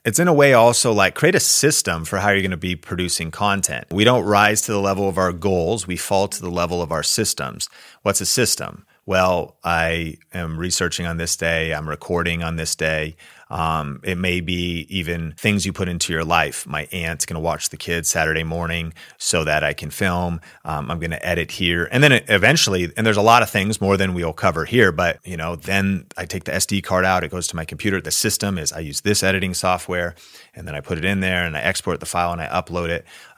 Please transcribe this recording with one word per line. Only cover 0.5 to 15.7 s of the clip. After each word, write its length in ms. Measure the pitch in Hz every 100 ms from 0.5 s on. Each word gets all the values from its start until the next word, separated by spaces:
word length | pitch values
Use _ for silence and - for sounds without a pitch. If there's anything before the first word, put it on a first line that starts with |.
also, 380 | 123 120 117 123
like, 220 | 104 95
create 200 | - 151
a 60 | 185
system 680 | - - 143 156 - 82 80
for 140 | 98
how 100 | 101
you're 120 | 98
gonna 140 | 95 85
be 180 | 92
producing 560 | 85 - 90 90 - 80
content. 580 | - 101 98 90 65 -
We 140 | 92
don't 200 | 107 123
rise 380 | 95 101 104 107
to 100 | -
the 80 | 104
level 300 | 98 95 98
of 80 | 90
our 140 | 92
goals. 540 | 87 101 92 82 113 98
We 120 | 87
fall 280 | - 98 98
to 120 | -
the 80 | 90
level 320 | 87 85 87
of 100 | 80
our 120 | 80
systems. 640 | - - 104 - 67 - - - - -
What's 220 | 101 98
a 40 | 92
system? 600 | - 113 - 50 50 - _ -
Well, 520 | 92 92 87 - _
I 540 | 85 85 82 85 82 78 _
am 240 | 90 82 80
researching 480 | 90 - 107 -
on 140 | 85 82
this 180 | 82 -
day. 380 | 85 82 80
I'm 120 | 76 78
recording 560 | 76 - 87 85 85
on 140 | 82 82
this 180 | 80
day. 420 | - 80 78 78 82 - - -
Um, 500 | 82 80 80 73 69
it 140 | - 87
may 240 | 92 90
be 460 | 85 90 87 85 73
even 460 | 95 82 85 80 -
things 300 | 107 101
you 80 | 95